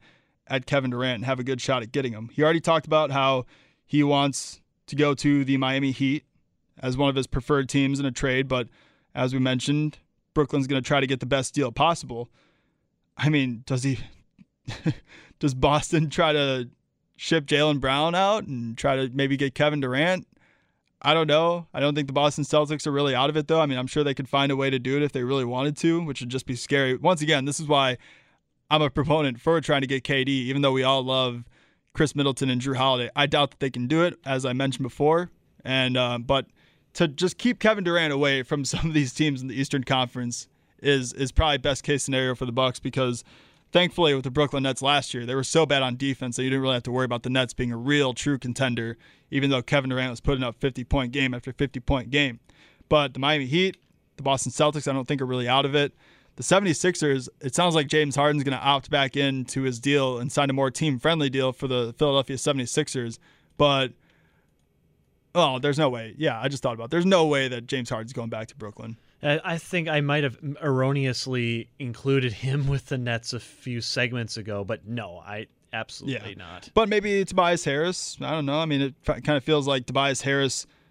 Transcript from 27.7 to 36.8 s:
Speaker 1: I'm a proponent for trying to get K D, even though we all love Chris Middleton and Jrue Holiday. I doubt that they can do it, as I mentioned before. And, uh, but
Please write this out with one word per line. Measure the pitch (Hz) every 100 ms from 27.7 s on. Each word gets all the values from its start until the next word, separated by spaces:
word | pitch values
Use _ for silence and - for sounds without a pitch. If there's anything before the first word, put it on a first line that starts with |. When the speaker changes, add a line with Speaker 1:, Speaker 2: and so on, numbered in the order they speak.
| 143 131 123 - - _ _ _ _ _
Speaker 1:
I'm | 156
a | 147
proponent | - 127 156 139 120
for | 160 165
trying | - 139
to | 131
get | 135
K | - 139
D, | 131 135 123
even | 139
though | 139
we | 131
all | 127 135
love | 127 131 127 120 120 _ _ _ _ -
Chris | 156 147
Middleton | 139 127 135
and | 123
Jrue | 135 131
Holiday. | 135 127 120 147
I | 143
doubt | 151 139
that | -
they | 139
can | 127 123
do | 160
it, | 170 - 135
as | 131 131
I |
mentioned | 127 135 131
before. | 175 - 147 165 175 _ _ _
And, | 123 131 127 127
uh, | 123 120
but | 127 135 - _ _ _